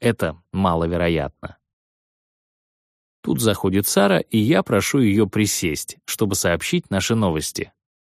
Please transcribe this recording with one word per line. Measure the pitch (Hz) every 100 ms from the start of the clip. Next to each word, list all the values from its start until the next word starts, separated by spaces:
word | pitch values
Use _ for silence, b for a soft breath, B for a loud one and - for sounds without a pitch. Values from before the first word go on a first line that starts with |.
это | 120 - 82 80 _
маловероятно. | 95 95 82 82 87 87 80 69 - - - _ _ _ _ _ _ _ _ _ _ _ _ _ _ _ _
Тут | - 127
заходит | 110 98 98 95 -
Сара, | 196 196 185
и | - 113
я | 110 190
прошу | - 104 - 143
её | 113 101 101
присесть, | 107 104 - 87 73 - -
чтобы | - - 104 98
сообщить | 92 85 - 175 -
наши | 98 - 113
новости. | 98 78 - - - _ _ _ _